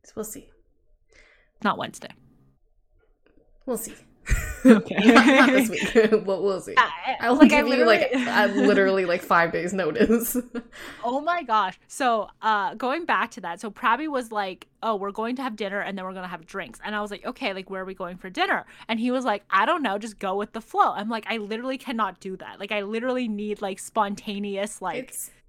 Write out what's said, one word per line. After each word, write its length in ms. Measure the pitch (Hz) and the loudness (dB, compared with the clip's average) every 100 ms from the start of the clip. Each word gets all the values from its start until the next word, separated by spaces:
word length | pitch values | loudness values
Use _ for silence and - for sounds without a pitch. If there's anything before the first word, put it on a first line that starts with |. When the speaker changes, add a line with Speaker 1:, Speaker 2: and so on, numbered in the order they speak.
| - | -16
Speaker 1:
We'll 100 | - | -12
see. 240 | 214 - - _ _ _ _ _ _ _ _ _ _ _ | -10 -12 -18 _ _ _ _ _ _ _ _ _ _ _
Speaker 2:
Not 140 | 214 - | -2 -2
Wednesday. 320 | - - - - _ _ _ _ _ _ _ _ _ _ _ _ _ _ - | -6 -8 -18 -20 _ _ _ _ _ _ _ _ _ _ _ _ _ _ -8
Speaker 1:
We'll 120 | 226 | -6
see. 160 | - - _ _ - - - - 262 | -8 -16 _ _ -2 -2 -2 4 6
Speaker 2:
Okay. 280 | 214 - | 6 0
Speaker 1:
<laughs> 100 | 190 214 | 2 6
Not, 140 | 240 226 | 8 8
not 220 | 269 262 | 6 6
this 180 | 262 226 | 4 2
week, 240 | - 202 | -2 2
<laughs> 180 | 240 214 214 | 4 4 2
but 180 | 190 185 | 0 -2
we'll 180 | 196 185 | 0 -2
see. 100 | - | -2
Speaker 2:
Yeah, 140 | 98 214 165 202 | 2 2 -2 -6
I, 200 | 226 233 | -2 0
Speaker 1:
I 40 | |
will 60 | 254 | 8
Speaker 2:
like, 160 | 277 | 8
I 40 | 294 | 8
Speaker 1:
give 60 | 226 | 2
you, 160 | 262 | 4
like, 260 | 233 214 - | 6 4 4
Speaker 2:
literally 140 | 262 247 | 0 0
Speaker 1:
uh, 160 | - 208 - 202 | 2 2 2 4
literally, 380 | 202 190 190 | 4 4 2
like, 160 | 180 175 | 0 -2
five 300 | - 175 170 | 2 4 4
days 220 | 170 175 | 0 -4
notice. 640 | 190 165 156 208 233 240 247 | -2 -2 2 4 4 0 -6
<laughs> 40 | 240 240 - - - - 233 | -6 -12 -14 -18 -18 -8 -4
Speaker 2:
Oh 140 | 262 | -4
my 220 | 302 349 | -2 -4
gosh. 360 | 254 220 190 - _ | 0 0 0 -6 _
So, 420 | - 262 226 196 _ | -2 0 0 -2 _
uh, 320 | 220 208 185 | 0 0 0
going 300 | 220 254 302 | -4 -4 -2
back 260 | 339 214 226 | 0 0 0
to 100 | - | -6
that, 180 | 180 170 | -10 -8
so 100 | 220 | -10
Prabby 380 | 208 247 240 311 | -2 0 0 0
was 240 | 277 226 | -4 -4
like, 340 | 214 196 180 - _ | -4 -4 -8 -18 _
"Oh, 140 | 220 208 | -2 -2
we're 140 | 202 | -4
going 260 | 202 220 254 | -4 -6 -4
to 60 | |
have 120 | 254 | -6
dinner 260 | 214 202 202 | -6 -4 -4
and 180 | 180 196 | -4 -6
then 80 | 185 | -8
we're 80 | |
gonna 140 | 190 180 | -10 -10
have 180 | 175 165 | -12 -10
drinks." 340 | 196 165 - | -10 -10 -10
And 120 | 190 214 | -6 -6
I 60 | |
was 80 | 208 | -6
like, 160 | 196 - | -8 -10
"Okay, 260 | 247 240 | -6 -6
like, 160 | 190 190 | -6 -8
where 140 | 190 | -10
are 20 | |
we 80 | 185 | -8
going 240 | 190 180 180 | -10 -10 -10
for 140 | 185 | -10
dinner?" 340 | 185 381 240 - - - | -4 0 -2 -4 -20 -6
And 100 | 226 | -2
he 120 | 247 | 0
was 160 | 254 247 | 0 0
like, 180 | 208 _ | -2 _
"I 160 | 190 226 | 2 4
don't 160 | 339 | 2
know, 160 | 247 202 | 0 -2
just 200 | 226 202 | -6 -8
go 160 | 196 | -4
with 200 | 190 208 | -4 -4
the 80 | 220 | -8
flow." 300 | - 381 330 | -6 2 2
I'm 180 | 156 208 | 2 -4
like, 160 | 226 202 | -6 -4
"I 80 | 226 | -6
literally 400 | 208 220 254 262 | -4 -6 -6 -6
cannot 440 | - 226 202 185 | -6 -2 -2 -4
do 180 | 196 185 | -12 -10
that. 200 | - 101 | -12 -12
Like, 140 | 208 | -6
I 80 | 208 | -4
literally 480 | 202 226 247 254 240 | -4 -4 -2 -2 -2
need, 320 | 208 208 208 | -4 -4 -4
like, 180 | 202 196 | -6 -8
spontaneous, 1000 | - 226 202 202 - 202 202 196 208 - | -4 0 0 -2 -8 -6 -4 -4 -6 -6
like" 300 | 185 247 - | -6 -6 -8
Speaker 1:
It's 200 | - - _ | -12 -14 _